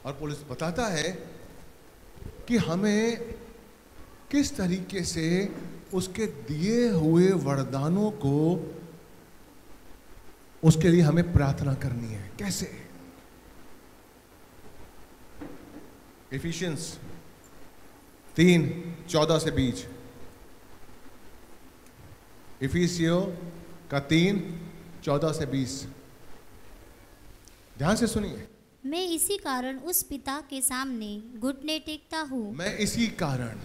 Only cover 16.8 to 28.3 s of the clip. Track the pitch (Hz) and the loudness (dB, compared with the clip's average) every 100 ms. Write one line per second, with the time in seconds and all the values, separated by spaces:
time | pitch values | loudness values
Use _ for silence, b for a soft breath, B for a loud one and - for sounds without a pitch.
16.8 | - - - - - - - - - - | -6 -10 -12 -12 -14 -20 -20 -20 -20 -20
17.8 | - - - - - - 180 175 139 - | -20 -20 -20 -20 -6 6 8 8 4 -2
18.8 | - - - 160 156 156 160 135 127 - | -8 -12 -2 2 4 4 2 2 0 0
19.8 | - - - - - - - - - - | -10 -14 -18 -14 -16 -16 -20 -20 -20 -18
20.8 | - - - - - - - - - - | -18 -16 -18 -18 -20 -20 -20 -20 -20 -20
21.8 | - - - - - - - - 135 170 | -20 -20 -20 -20 -20 -20 -18 -6 -2 2
22.8 | 175 175 165 175 - - - - - - | 2 4 4 4 0 -6 -12 -14 -16 -18
23.8 | - 143 139 160 185 202 - - - - | -4 -4 4 6 6 2 -2 -10 -12 -14
24.8 | - - - 143 160 151 139 135 123 - | -16 -10 0 2 2 0 0 0 -2 -4
25.8 | - - - - - - - - - - | -10 -14 -20 -20 -14 -14 -16 -20 -18 -18
26.8 | - - - - - - - - - - | -20 -20 -20 -20 -20 -20 -20 -20 -20 0
27.8 | 156 220 233 220 202 | 2 4 4 2 -2